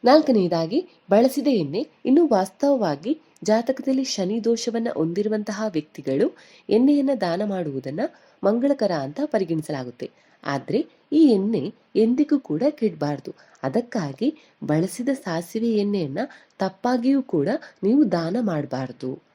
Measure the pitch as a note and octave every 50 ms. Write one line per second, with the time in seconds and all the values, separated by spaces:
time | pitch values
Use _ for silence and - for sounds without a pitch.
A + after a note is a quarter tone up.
0 | - A#3 C4+ D#4 D4 C#4+ B3+ G#3+ F#3 E3+ E3+ E3 E3 D#3+ G3 D#4 F#4 - _ _
1 | _ - F#3+ G#3 A#3+ C4+ - C#4+ A#3 D4 C4+ G#3 D#3 C#3 C#3+ G3 D4 - _ _
2 | _ - C4 D#4 F4 D4+ A3+ F#3+ F#3+ F#3+ _ _ - C#4+ C#4+ B3+ G#3+ E3+ D3 C#3
3 | D#3 A3 D#4+ - _ _ _ _ - F#3+ G#3+ A3+ A#3 - C4 C4 B3+ C4+ C4+ C4
4 | C4+ C4 - - F#3+ F3+ G#3 A#3 G#3 A3+ A#3 A3+ - A#3 A3 A#3 A3+ A#3 - -
5 | D#3+ E3 F3 G3+ G#3 G#3+ G#3+ G#3+ G#3 - G3+ G3+ A3 A3 F3+ D#3+ D3+ _ _ -
6 | C#3 C#3 C3+ C#3+ G#3 D#4 - - - - - - _ - G3+ A3 B3 C#4 D4 C#4+
7 | C4+ C4+ C#4 A3+ G3 F3 E3 F3+ G#3+ G#3 F#3+ F#3 F3 D#3 C#3 C3+ B2+ C3 C#3 E3+
8 | B3 E4 _ _ _ _ _ _ - F#3+ G#3+ A#3+ A#3+ C#4 C#4+ C#4 A3 G3 F3+ D3+
9 | C3+ C3+ D3 - C#4+ D4+ - G#3+ F#3+ D#3+ E3 D#3+ D#3 - D3+ C3+ B2+ B2 A#2+ _
10 | B2+ - _ _ _ _ _ _ - - C#3 C3+ - - - A#3 D#4+ - _ _
11 | _ _ - D4+ E4 C#4+ A3+ F#3+ F#3+ G#3 A3+ F3 C3 F#3 - _ _ _ _ G3
12 | A3 A3+ B3 B3+ D4 D4 D4+ C4+ - - - - A#3+ D4 D4+ - A3+ G#3+ E3 D#3
13 | D#3 D3 D3 E3 - - - _ - _ _ _ - C3+ C3+ A3+ B3+ - - A#3+
14 | E3 C#3 C#3 - A3 C#4 D#4 - _ _ _ _ - - D3+ D#3 E3+ F#3 - -
15 | A#3+ C4 F3+ - - F#3+ E3 E3 F3 - - A3 A3+ A#3 A3+ G#3 G3+ G3+ G3+ G3
16 | E3 C#3 C3+ E3+ A#3+ D4 - - _ _ _ _ G3 F#3+ F#3+ _ - B3 B3+ B3
17 | A#3 C4 C#4 C#4 B3+ - - D#3+ C#3 E3 A#3+ D#4+ - - _ _ - G3 A#3 C#4+
18 | D4+ G#3 E3+ E3+ E3 E3 F#3 A#3+ A#3+ G3+ E3+ D3+ D3 D3+ - B2+ C3+ - A#3+ _
19 | - B2+ C3+ - _ _